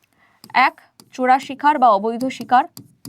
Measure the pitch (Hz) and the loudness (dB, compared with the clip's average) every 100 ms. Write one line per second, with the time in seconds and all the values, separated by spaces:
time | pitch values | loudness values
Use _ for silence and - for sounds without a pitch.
0 | _ _ _ _ - - 277 302 _ _ | _ _ _ _ -6 0 0 -2 _ _
1 | _ - 254 262 262 269 285 302 247 202 | _ -4 0 0 -2 -4 -2 2 2 2
2 | 220 233 254 - 226 247 320 - - _ | 0 -6 -6 -8 -2 0 0 -8 -20 _